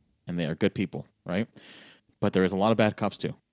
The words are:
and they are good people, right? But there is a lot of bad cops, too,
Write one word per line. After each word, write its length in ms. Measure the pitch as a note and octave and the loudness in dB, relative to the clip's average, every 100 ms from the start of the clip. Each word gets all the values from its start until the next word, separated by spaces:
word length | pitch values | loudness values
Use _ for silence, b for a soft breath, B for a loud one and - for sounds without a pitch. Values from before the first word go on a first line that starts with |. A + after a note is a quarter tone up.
| _ _ - | _ _ -8
and 120 | F2 | -4
they 60 | D#2 | -4
are 100 | E2 | 0
good 200 | G2 - | 0 0
people, 320 | F#2 D2+ - _ - | -6 -6 -14 _ -6
right? 220 | F2+ A#2 b b b b b _ _ | -4 -4 b b b b b _ _
But 140 | G2+ | 0
there 100 | F#2 | 2
is 80 | F#2 | 2
a 60 | F#2+ | 4
lot 140 | G#2+ | 2
of 60 | A2+ | 4
bad 180 | G#2+ - | 2 2
cops, 220 | G#2 - | -4 -4
too, 180 | D#2 - _ | -8 -8 _